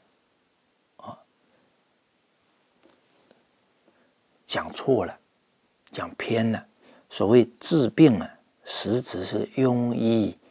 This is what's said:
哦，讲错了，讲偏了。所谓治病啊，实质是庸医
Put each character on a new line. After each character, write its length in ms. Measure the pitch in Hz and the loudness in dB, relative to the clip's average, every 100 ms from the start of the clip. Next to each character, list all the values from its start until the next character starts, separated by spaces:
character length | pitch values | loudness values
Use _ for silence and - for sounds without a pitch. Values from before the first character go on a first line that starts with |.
| _ _ _ _ _ _ _ _ _ - | _ _ _ _ _ _ _ _ _ -20
哦， 220 | - - _ _ _ _ _ _ _ _ _ _ _ _ _ _ _ _ _ _ _ _ _ _ _ _ _ _ _ _ _ _ _ _ - | -20 -20 _ _ _ _ _ _ _ _ _ _ _ _ _ _ _ _ _ _ _ _ _ _ _ _ _ _ _ _ _ _ _ _ -8
讲 260 | - - | -8 -8
错 320 | - - 123 | -8 -2 0
了， 100 | 85 - _ _ _ _ _ _ _ | -2 -10 _ _ _ _ _ _ _
讲 200 | - 82 | -14 -14
偏 360 | - - 113 113 | -12 -4 -2 -2
了。 160 | 107 - _ _ - _ | -4 -8 _ _ -20 _
所 180 | - 98 | -2 4
谓 160 | 123 113 - | 6 4 0
治 300 | - 160 117 | 0 0 0
病 280 | - 160 101 | 4 4 4
啊， 200 | - - _ _ | -4 -14 _ _
实 380 | - - 95 120 | -8 -4 -2 -4
质 200 | 120 92 | -4 -8
是 240 | 92 110 107 | -6 -6 -4
庸 440 | - 131 123 120 | 0 0 2 -2
医 460 | 117 113 113 101 - _ | -2 0 2 0 -4 _